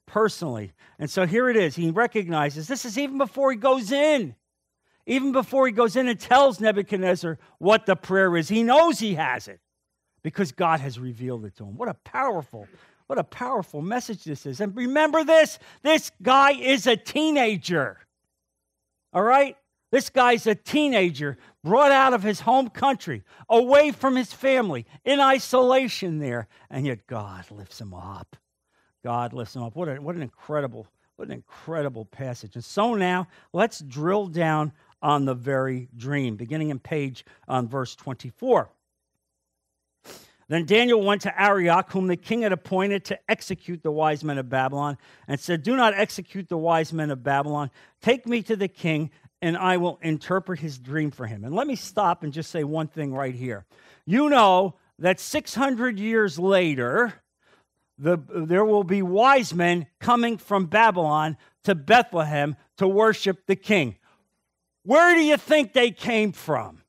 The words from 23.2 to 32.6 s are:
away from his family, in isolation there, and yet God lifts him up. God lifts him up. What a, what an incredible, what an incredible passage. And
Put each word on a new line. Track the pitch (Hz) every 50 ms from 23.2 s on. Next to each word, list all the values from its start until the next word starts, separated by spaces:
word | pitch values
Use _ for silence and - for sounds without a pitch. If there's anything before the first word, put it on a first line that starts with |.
| - _ _ - - -
away | 220 233 247 247 277 285 302 302
from | 226 - - 269 254
his | 254 240 - -
family, | - - 269 262 254 226 190 143 120 113 - - - _
in | 262 277 277
isolation | 277 269 269 262 - - - 254 254 247 262 262 262 214 - - 196 180 160 151
there, | 147 127 120 120 113 - _ _ _ _
and | - 135 143
yet | 139 123 101 _
God | - 123 110 104 95 95 92 87 -
lifts | 104 101 98 - - -
him | 117 98 90
up. | 87 87 95 98 - - - - - _ _ _ _ _ _ _ _ _ _ _ _ -
God | 120 117 120 120 120 117
lifts | 127 117 - -
him | 131
up. | 120 117 -
What | 165 180 156
a, | 131
what | 139 143 156 175
an | 175 143
incredible, | 113 - _ - - 151 151 139 123 117 117 110 - _ _ _ _ _ -
what | - -
an | 135
incredible | 120 - _ - - - 160 165 160 147 139 123 110 110
passage. | - _ - 135 127 120 - - 101 -
And | 120